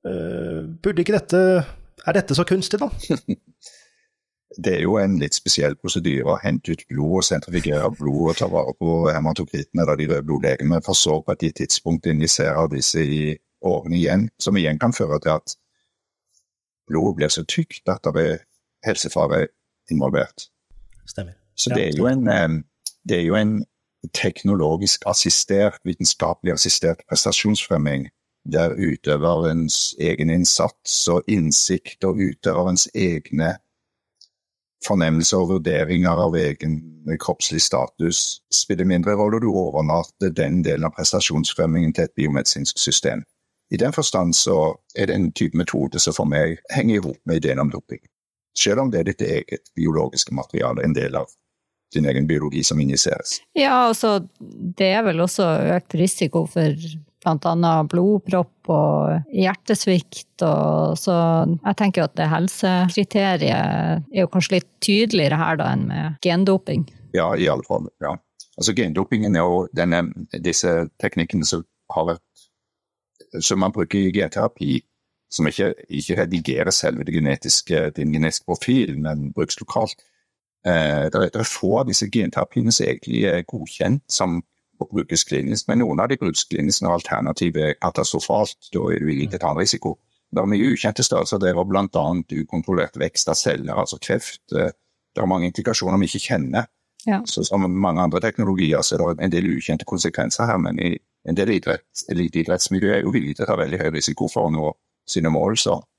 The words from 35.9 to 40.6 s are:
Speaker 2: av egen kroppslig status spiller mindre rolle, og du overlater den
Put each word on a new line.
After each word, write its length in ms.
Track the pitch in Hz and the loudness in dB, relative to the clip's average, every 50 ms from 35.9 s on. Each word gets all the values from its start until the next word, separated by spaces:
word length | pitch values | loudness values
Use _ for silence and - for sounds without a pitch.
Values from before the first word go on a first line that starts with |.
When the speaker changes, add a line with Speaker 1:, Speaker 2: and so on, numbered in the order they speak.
| 90 85 90 87 85 85 | 2 2 2 2 2 2
Speaker 2:
av 140 | 90 85 85 | 2 2 2
egen 400 | 82 76 73 73 - - 78 78 78 80 80 78 80 76 76 82 78 | 2 0 0 -2 -4 -4 -4 -4 -4 -6 -12 -20 -12 -6 -6 -6 -4
kroppslig 400 | - - 87 _ - - 78 80 | -2 -4 -4 _ -4 -4 0 0
status 800 | - - - 69 65 - _ - 82 85 87 - - - - - _ _ - | 0 0 0 -2 -2 -4 _ -2 -2 0 0 -2 -4 -4 -6 -10 _ _ -2
spiller 320 | - - - 101 85 90 | -2 0 0 -2 0 2
mindre 300 | 95 92 87 87 101 104 | 2 2 2 2 2 2
rolle, 220 | 101 104 104 107 113 | 2 2 2 2 0
og 20 | |
du 80 | 117 113 | 0 0
overlater 800 | 92 95 90 80 71 76 78 76 78 85 82 - _ _ 98 95 | 2 0 0 0 0 0 2 2 2 0 0 -2 _ _ -2 -2
den 320 | 80 - - 71 87 90 | 0 0 0 2 2 2